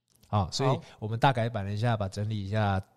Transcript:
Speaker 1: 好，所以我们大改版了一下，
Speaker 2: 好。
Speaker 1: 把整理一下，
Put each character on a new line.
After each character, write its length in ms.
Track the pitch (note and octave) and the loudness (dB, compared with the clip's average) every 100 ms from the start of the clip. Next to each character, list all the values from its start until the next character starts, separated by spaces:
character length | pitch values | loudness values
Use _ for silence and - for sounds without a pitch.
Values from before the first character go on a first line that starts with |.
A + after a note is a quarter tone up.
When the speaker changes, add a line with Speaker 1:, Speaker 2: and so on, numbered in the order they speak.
| _ _ _ | _ _ _
Speaker 1:
好， 240 | G#2 F2+ | 0 0
所 240 | - C3+ | 0 2
以 60 | C3+ - - | 0 -2 -10
我 80 | G#2+ | -6
们 120 | A#2 | 2
大 140 | C#3 | 2
改 160 | B2 A2+ | 4 0
版 160 | A2+ | -2
了 80 | G2 | -4
一 40 | G#2 | -2
下， 140 | A#2+ | 0
Speaker 2:
好。 60 | A2 | 0
Speaker 1:
把 120 | G2 | -2
整 200 | G2+ G#2 | -4 -4
理 160 | G#2+ F#2+ | -4 -2
一 40 | |
下， 320 | A2 G2+ F#2+ - | 0 2 0 -2